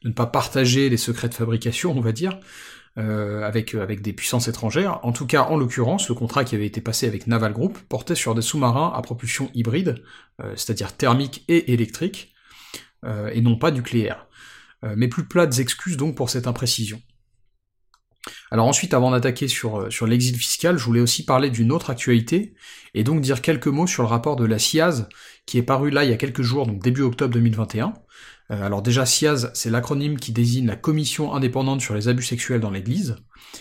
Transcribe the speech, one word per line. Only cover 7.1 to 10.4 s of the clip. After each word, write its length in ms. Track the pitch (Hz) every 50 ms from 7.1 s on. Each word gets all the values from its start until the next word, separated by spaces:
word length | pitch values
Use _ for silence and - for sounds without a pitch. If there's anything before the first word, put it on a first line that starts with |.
| 104 98 - 117
Naval 240 | 117 113 110 107 104
Group 260 | 110 139 196 220 - - _
portait 280 | - 113 - - 175
sur 180 | - - 117 113
des 80 | 117 110
sous-marins 500 | - - 156 135 120 117 135 156 175 -
à 40 | 127
propulsion 480 | 120 - 120 117 - 120 - - 269 - -
hybride, 480 | 120 117 117 113 160 190 175 123 120 - - - - - _ _ -